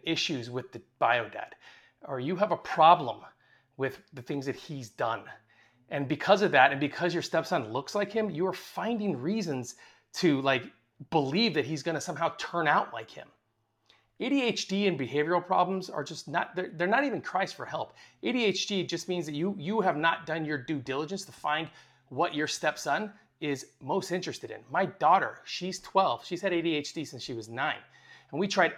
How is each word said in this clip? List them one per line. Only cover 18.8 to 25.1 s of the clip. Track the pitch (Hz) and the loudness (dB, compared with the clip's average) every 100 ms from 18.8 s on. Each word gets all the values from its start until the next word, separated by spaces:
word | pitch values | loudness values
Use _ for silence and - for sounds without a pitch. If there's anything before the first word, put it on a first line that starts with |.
just | 143 165 - | -2 -4 -2
means | 180 156 | -4 -2
that | 147 | -2
you, | 190 190 | -2 -2
you | 151 220 | -2 0
have | 190 147 | 2 2
not | 165 165 160 | 2 0 -2
done | 160 | -4
your | 151 147 | -2 -4
due | 123 147 | -2 -4
diligence | 123 135 160 190 - | -2 -4 -4 -8 -10
to | |
find | - 151 151 156 - - _ - | -6 -2 -2 -4 -12 -20 _ -8
what | 127 175 | -2 0
your | 151 151 | 0 -2
stepson | - 156 - 151 156 208 - _ - | 0 -2 0 0 -2 -2 -12 _ -8
is | 151 135 - _ | -4 -4 -6 _
most | 131 185 190 | -2 -2 0
interested | 180 180 - - | -4 -4 -8 -10
in. | 107 117 | -12 -4
My | 165 180 | 0 0
daughter, | - 156 | 2 6